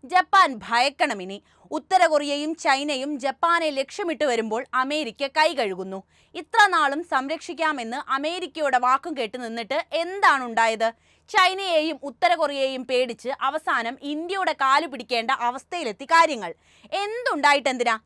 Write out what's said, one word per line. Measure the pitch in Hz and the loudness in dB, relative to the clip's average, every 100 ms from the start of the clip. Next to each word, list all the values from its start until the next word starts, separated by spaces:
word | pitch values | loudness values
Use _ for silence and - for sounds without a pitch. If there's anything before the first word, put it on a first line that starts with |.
| 254 | 2
ജപ്പാൻ | 359 359 392 349 240 185 | 0 4 4 4 0 -2
ഭയക്കണം | 233 269 269 311 208 | 0 0 0 -2 -2
ഇനി. | 185 196 _ _ - 302 | -8 -12 _ _ -8 -8
ഉത്തര | - 370 339 | 0 4 4
കൊറിയയും | 302 294 285 302 330 | 4 0 -4 -4 -4
ചൈനയും | 320 269 294 269 277 294 | 0 0 0 -4 -4 -4
ജപ്പാനെ | 269 262 339 339 320 269 | -6 0 2 2 0 -2
ലക്ഷ്യമിട്ട് | 269 - 392 285 294 | -6 -4 -4 0 0
വരുമ്പോൾ | 233 220 220 262 | 0 -2 -4 -2
അമേരിക്ക | 254 262 302 277 - 277 311 | -2 -2 -2 -4 -6 -2 2
കൈ | 320 | 2
കഴുകുന്നു. | 285 214 185 190 190 - _ _ 330 | 2 -2 -4 -8 -10 -14 _ _ -14
ഇത്ര | 320 - 415 349 | -2 4 4 6
നാളും | 285 285 330 | 2 0 -2
സംരക്ഷിക്കാമെന്ന് | 277 269 320 - 311 311 294 226 262 277 269 | -2 -2 -6 -8 -2 -2 -2 -6 -8 -4 -4
അമേരിക്കയുടെ | 302 359 349 320 294 254 247 | -2 -4 -8 -4 0 2 2
വാക്കും | 269 349 285 | 0 0 -6
കേട്ട് | 226 247 240 | -6 -6 -8
നിന്നിട്ട് | 226 220 285 339 311 | -8 -4 -4 -2 -4
എന്താണുണ്ടായത്? | 339 392 392 277 247 226 226 220 226 226 _ _ _ | -4 2 4 4 0 2 2 2 -2 -2 _ _ _
ചൈനയെയും | 415 370 381 392 330 311 285 285 | 2 2 2 0 0 0 -4 -10
ഉത്തര | 247 349 330 | 0 0 2
കൊറിയയെയും | 302 285 269 262 262 | 0 0 -2 -4 -2
പേടിച്ച് | 254 254 226 247 269 247 | 0 0 -4 -8 -4 -2
അവസാനം | 302 359 269 226 269 | -2 -2 -2 -2 -8
ഇന്ത്യയുടെ | 285 302 339 - - 294 | -8 -6 -4 -2 -2 0
കാലു | 269 277 320 | 2 2 2
പിടിക്കേണ്ട | 247 240 240 226 262 240 | -10 -4 -4 0 0 -2
അവസ്ഥയിലെത്തി | 247 - 349 247 196 277 | -4 -8 -6 -6 -8 2
കാര്യങ്ങൾ. | 330 330 254 180 165 _ _ - 370 | 6 6 2 -6 -12 _ _ -8 -4
എന്തുണ്ടായിട്ടെന്തിനാ? | 415 453 494 349 294 285 269 254 233 220 | -4 -4 -2 2 4 4 2 0 0 -2